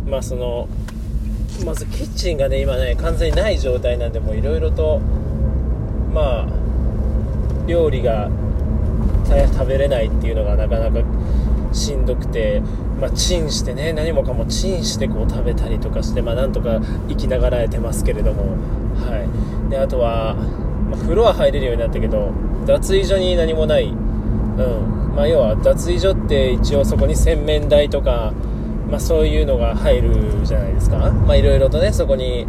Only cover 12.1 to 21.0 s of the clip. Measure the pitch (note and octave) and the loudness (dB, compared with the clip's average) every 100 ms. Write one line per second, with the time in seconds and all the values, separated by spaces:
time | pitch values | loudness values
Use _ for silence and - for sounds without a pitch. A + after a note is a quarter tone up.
12.1 | - - A#2 G#2+ G#2 G#2+ - - - C3+ | 0 -2 -2 0 0 -2 -4 -4 -2 -2
13.1 | - - F3 D3+ D3 - - D#3+ D#3 D#3 | -2 0 0 0 -2 -4 -4 -4 -2 0
14.1 | C#3+ C#3 C3+ A#2+ - F#3+ F3+ - - - | 0 0 -2 -2 -2 -2 -2 -2 -2 -2
15.1 | - - - - - - A2 - C#3 C3+ | 0 -2 0 -2 -2 -2 -2 -2 -2 -2
16.1 | - C#3+ C3+ C3+ A#2 A#2 A2 G#2+ - - | -2 -2 -2 -2 -2 0 -2 -2 -4 -4
17.1 | G#2+ A2+ B2 A#2+ A#2+ A2 A2 G2 - A#2+ | -4 -2 0 0 0 -2 -2 -2 -2 -2
18.1 | B2 A2+ G#2 - - - - - - - | 0 0 0 -2 -2 -4 -4 -2 -2 -2
19.1 | - - - - - - C3+ C3+ C3 A#2 | -2 -2 -4 -4 -2 -2 -2 -2 0 0
20.1 | A2+ A2 G#2+ - - - - - - | 0 -2 -2 -4 -4 -4 -2 -2 -2